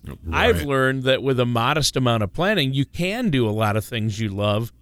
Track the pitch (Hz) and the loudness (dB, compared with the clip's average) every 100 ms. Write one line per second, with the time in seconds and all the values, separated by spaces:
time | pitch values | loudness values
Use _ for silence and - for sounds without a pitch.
0 | - - 82 143 220 185 143 135 131 135 | -6 -12 -4 0 2 2 0 2 2 2
1 | 131 131 131 127 123 117 120 151 139 139 | 0 0 2 2 2 2 0 0 0 2
2 | 123 117 104 - 185 208 135 135 135 - | 2 2 0 0 0 0 0 0 -2 -4
3 | 175 226 233 135 110 107 107 107 - 120 | -4 -2 0 2 2 0 0 0 -2 -4
4 | 107 101 110 98 104 104 117 - | -4 -4 -4 -2 -2 -2 -4 -12